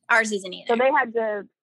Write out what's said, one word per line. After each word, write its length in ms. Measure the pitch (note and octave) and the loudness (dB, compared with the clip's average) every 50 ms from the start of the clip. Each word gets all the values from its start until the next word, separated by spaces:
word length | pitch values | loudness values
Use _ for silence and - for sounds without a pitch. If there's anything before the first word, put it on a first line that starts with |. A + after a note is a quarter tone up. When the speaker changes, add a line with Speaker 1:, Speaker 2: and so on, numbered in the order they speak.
| _ - | _ 2
Speaker 1:
ours 240 | A#3+ A3+ A3+ G#3+ | 2 2 2 2
isn't 200 | G#3+ F#3+ F#3+ F#3 | -2 -6 -6 -8
either. 140 | F3+ F3+ - | -14 -8 -4
Speaker 2:
So 100 | - A#3 | -2 0
they 140 | A3+ B3+ C4+ | 2 2 2
had 220 | D4+ C#4+ B3+ A#3 | 2 2 0 -2
to, 340 | A3 A#3 A3+ A3 G#3 G3+ F#3+ - _ _ | -2 -4 -4 -4 -4 -6 -8 -12 _ _